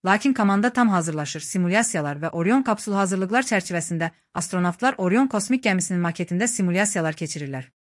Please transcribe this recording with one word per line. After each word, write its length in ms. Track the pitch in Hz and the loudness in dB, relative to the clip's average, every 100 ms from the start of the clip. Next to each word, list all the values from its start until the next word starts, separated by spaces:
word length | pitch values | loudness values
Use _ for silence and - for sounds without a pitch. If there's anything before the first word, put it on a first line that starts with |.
| 185 | 2
Lakin 280 | 208 277 | 2 2
komanda 400 | 254 208 196 240 | 2 2 4 2
tam 160 | 240 240 | 2 4
hazırlaşır, 500 | 190 165 156 147 160 | 2 0 -4 -6 -8
simulyasiyalar 760 | - 185 175 196 226 175 147 143 | -6 -2 2 2 2 0 -2 -4
və 140 | 160 | -6
Orion 340 | 170 170 254 | -2 2 2
kapsulu 320 | 254 208 - 196 | 2 -2 -2 0
hazırlıqlar 480 | 196 190 190 233 | 0 0 0 0
çərçivəsində 680 | 262 208 180 175 160 170 165 _ _ | 2 -2 0 -4 -4 -4 -4 _ _
astronavtlar 640 | - 165 180 180 175 254 262 | -8 -4 0 0 0 -2 0
Orion 300 | 185 208 262 | 2 4 2
kosmik 380 | 214 202 254 233 | 0 0 0 2
gəmisinin 360 | 185 175 180 | 0 0 0
maketində 460 | 175 165 175 175 240 | -2 -2 -4 -2 -2
simulyasiyalar 640 | 240 185 175 208 196 160 | 0 0 2 0 0 -2
keçirirlər. 500 | 156 160 151 143 135 127 _ | -4 -8 -6 -8 -8 -10 _